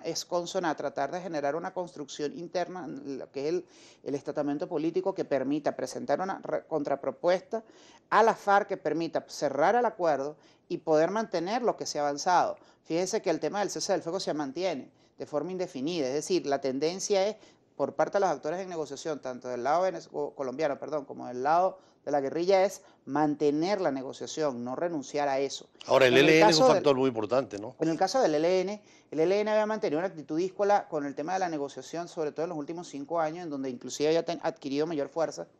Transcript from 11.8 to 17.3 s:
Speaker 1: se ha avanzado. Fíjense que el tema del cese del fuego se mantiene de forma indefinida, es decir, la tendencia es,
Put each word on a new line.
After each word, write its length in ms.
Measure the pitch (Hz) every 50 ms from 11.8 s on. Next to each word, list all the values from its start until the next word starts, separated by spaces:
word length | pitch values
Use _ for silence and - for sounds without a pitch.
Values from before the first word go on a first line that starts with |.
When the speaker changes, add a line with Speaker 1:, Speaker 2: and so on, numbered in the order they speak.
| 143
Speaker 1:
se 120 | - -
ha 60 | 151 147
avanzado. 540 | 143 147 143 - 185 180 165 131 95 - - - - _ _ _
Fíjense 380 | - 160 165 185 185 - 214
que 80 | - 190
el 100 | 160 147
tema 200 | 160 151 175 208
del 100 | 202 175
cese 240 | - 160 - - 190
del 80 | 165
fuego 180 | - 165 170 190
se 140 | - 190 156
mantiene 580 | 151 147 135 131 170 185 185 160 127 - - _ _ _ _ _
de 80 | - 139
forma 260 | - 151 147 151 180
indefinida, 560 | 185 180 180 - - 135 127 160 180 165 139
es 60 | 127 135
decir, 320 | 151 151 - 190 165 135
la 160 | 143 139 139
tendencia 640 | 139 135 127 139 151 160 180 190 - - 208 190 190
es, 80 | 214